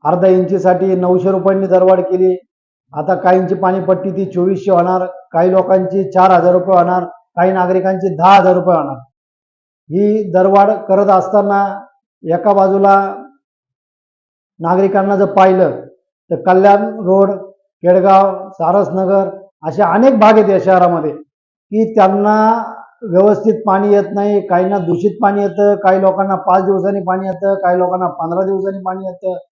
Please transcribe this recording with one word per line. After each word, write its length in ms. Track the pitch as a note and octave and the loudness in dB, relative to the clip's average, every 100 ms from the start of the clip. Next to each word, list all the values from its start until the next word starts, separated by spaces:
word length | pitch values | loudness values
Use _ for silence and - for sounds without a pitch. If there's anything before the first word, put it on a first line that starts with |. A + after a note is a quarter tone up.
अर्धा 240 | D3 F3 F#3+ | -2 0 2
इंचीसाठी 680 | F#3 F3 G3 F#3 F3+ F#3+ F#3 | 2 0 0 0 0 0 0
नऊशे 360 | F3+ F3+ F3+ | 0 0 0
रुपयांनी 360 | F#3+ F#3 G3 F#3+ | 0 0 -2 0
दरवाढ 320 | F#3 F#3 F#3 | 2 4 2
केली. 340 | F#3 F#3 F#3 F#3 _ _ _ _ _ | 0 0 0 -2 _ _ _ _ _
आता 200 | D3 D#3 F3+ | -8 -4 0
काहींची 400 | F#3 F#3 F3+ F#3+ | 2 2 0 -2
पाणीपट्टी 540 | F#3+ F#3+ F#3 F#3 G3 | -2 -2 -2 -2 -2
ती 140 | F3+ F#3+ | -6 -6
चोवीसशे 460 | F3+ F3+ F#3+ G3+ | -2 -2 -2 0
होणार, 340 | F3 F3+ F#3 F3+ - - | 0 2 -2 -4 -10 -6
काही 200 | E3 F3+ | 0 2
लोकांची 520 | F#3 F3+ F#3+ F#3 F#3+ F#3+ | 2 2 0 0 -4 -2
चार 200 | F#3 F#3+ | 2 4
हजार 200 | F3+ F3 | 4 4
रुपये 240 | F3+ F3+ F#3 | 2 2 2
होणार, 260 | F3 F3+ F3 - _ - | 2 -2 -4 -14 _ -2
काही 160 | F#3 | 0
नागरिकांची 580 | F#3+ F3+ F#3 F#3+ F#3+ F#3+ D#3 | 0 0 -2 -2 -4 -4 0
दहा 180 | F3+ | 4
हजार 200 | G3+ F#3 | 6 4
रुपये 220 | F3+ F3 E3+ | 0 2 0
होणार. 220 | D3 C3 - _ _ _ _ _ _ _ _ | -2 -10 -18 _ _ _ _ _ _ _ _
ही 420 | E3 G#3 G#3+ G3 | -2 0 -2 -2
दरवाढ 400 | F3 F#3+ G3 G3+ G#3 - | 0 2 4 2 0 -2
करत 200 | F#3+ G3+ | 0 2
असताना 520 | F#3+ - G#3 G3+ G3+ G3 G3 - _ _ _ | 0 2 -2 0 -2 -2 -6 -18 _ _ _
एका 300 | D#3+ E3+ G#3+ | -6 -2 0
बाजूला 400 | G3 F#3+ G3 G3 G3 G3 G3+ C4 _ _ _ _ _ _ _ _ _ _ _ _ _ | 2 2 2 2 2 0 -10 -18 _ _ _ _ _ _ _ _ _ _ _ _ _
नागरिकांना 560 | E3 F#3 G3 G3 G3 G3 | -2 0 0 0 -2 -2
जर 180 | G3 | 0
पाहिलं 380 | G3 F#3+ F#3 E3 - - _ _ _ _ | 2 2 4 0 -2 -14 _ _ _ _
तर 100 | E3+ | -6
कल्याण 420 | - F#3 G3 G3+ G#3+ A3 | 0 2 4 4 0 -6
रोड, 320 | F3+ F#3+ G3 G3 - _ _ _ | -2 0 0 -2 -12 _ _ _
केडगाव, 680 | F3 F#3 F#3+ F#3+ G3 F#3 - | 0 2 4 4 4 -2 -14
सारसनगर 800 | - E3 G3 G3 F#3 F#3+ G3 F#3+ - - _ D#3 | -6 -2 0 -2 -4 -2 -2 -2 -8 -20 _ -10
असे 140 | E3 | -2
अनेक 380 | F#3 F#3 C4 A#3 | 0 2 2 4
भाग 140 | G#3+ | 4
आहेत 160 | A3 G3+ | 4 2
या 100 | F#3+ F#3 | 0 2
शहरामध्ये 460 | F#3 F3+ E3+ D3+ | 2 2 0 -4
की 840 | D3 - _ _ _ _ G#3 A3 A3 | -8 -16 _ _ _ _ -2 -2 2
त्यांना 420 | F#3+ G3+ G#3 G#3+ A3 A#3 - - - _ | 2 2 0 2 2 0 -6 -14 -20 _
व्यवस्थित 580 | A3+ F3 G3+ G#3 A3 A3 G#3 | -2 2 2 2 0 -2 -2
पाणी 260 | F#3+ G3+ | 0 2
येत 180 | G3+ G3 | 0 0
नाही. 280 | G3 G#3 G3+ G3 | -4 -2 -2 0
काहींना 300 | F3+ F#3 G3+ | -2 0 -2
दूषित 400 | E3+ F3 G3+ - | -2 -2 -2 0
पाणी 200 | G3+ G3+ | -2 0
येतं, 340 | G3+ F3 G3+ G3+ | -4 0 0 2
काही 260 | G3+ F#3+ | 0 2
लोकांना 340 | F#3+ F#3+ G3 F#3+ | 0 0 -2 -2
पाच 200 | - F#3 | 0 0
दिवसांनी 380 | F#3 F#3+ F#3 G3 | 0 -2 -2 -4
पाणी 260 | F3 F#3 F#3+ | -4 -4 -6
येतं, 280 | F3+ G3 G3 | -4 -4 -2
काही 220 | F3+ F3+ | 0 0
लोकांना 300 | F3+ F#3 F3+ E3+ | -2 -2 -4 -6
पंधरा 300 | E3 F3 F#3+ | -6 -4 -2
दिवसांनी 380 | G3 G3 G3 | -4 -6 -8
पाणी 220 | F#3 F#3 F#3+ | -10 -10 -12
येतं 320 | F3+ F#3 F#3 - | -10 -8 -8 -14